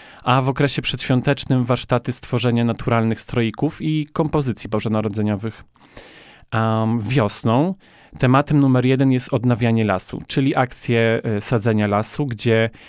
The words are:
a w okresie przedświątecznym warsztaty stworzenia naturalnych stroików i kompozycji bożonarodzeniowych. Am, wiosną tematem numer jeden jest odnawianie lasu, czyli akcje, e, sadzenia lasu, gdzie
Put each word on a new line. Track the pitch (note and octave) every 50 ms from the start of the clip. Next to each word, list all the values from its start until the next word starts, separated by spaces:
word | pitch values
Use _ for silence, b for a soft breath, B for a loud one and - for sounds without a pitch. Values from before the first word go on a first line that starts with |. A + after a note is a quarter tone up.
| B B B B B
a | B2 B2 C3+
w | C3 C3+
okresie | C3 - C#3+ C3+ - D3+
przedświątecznym | B2+ - C#3 B2+ - - C3 B2 A#2+ D3 C#3 - - - C3+ B2+ B2
warsztaty | A#2+ B2 - - - B2+ A#2+ - B2+
stworzenia | A#2+ - - - C3 A#2 A#2 B2 A#2 A#2 A#2
naturalnych | A#2 A2 - - - A#2 A2+ A2+ A2+ A2 -
stroików | - - - A#2+ A#2 A2 - - C#3+ D#3 - -
i | D#3 D#3 D#3 D#3 D3 - -
kompozycji | - D#3 D#3+ - D3+ C#3 B2+ G#2 - - G#2
bożonarodzeniowych. | A2 G#2+ - A2 A2 G#2+ G#2+ G#2+ G2+ A2 G#2 G#2+ G#2 G2 G#2+ A2 - - - - B B B B B B B B B B B B B B B _
Am, | - A2 A2+ A2+ A2 A2 A2 A2 A#2 A#2
wiosną | G#2 A#2 B2+ C#3 G#2+ G#2 - - - A#2 A2+ C3 D#3 F#3+ F#3+ b b b b b b b b -
tematem | C3+ B2 B2+ C#3 C#3+ - D3+ C#3+
numer | C#3 C3+ B2+ B2+ B2
jeden | B2+ C3+ C3 C#3 C3+
jest | B2+ B2 - - C#3
odnawianie | G#2+ A#2 B2 A#2+ G#2 A#2+ A#2 A2+ A2+ A2
lasu, | G2+ F#2 F#2 - - - - -
czyli | - - - C3+ C#3 E3
akcje, | D3+ B2+ - - - - - A#2+ A#2 A2+ A2+ A2+ A2+ -
e, | A2+ G#2+ G2+
sadzenia | - - B2+ A2 G2+ A#2+ A2 G#2+ G#2
lasu, | G#2 G2+ G#2 G#2+ - - - D3
gdzie | C3 A#2+ - - A#2+ A2+ A2+ A2+ A2+ B B B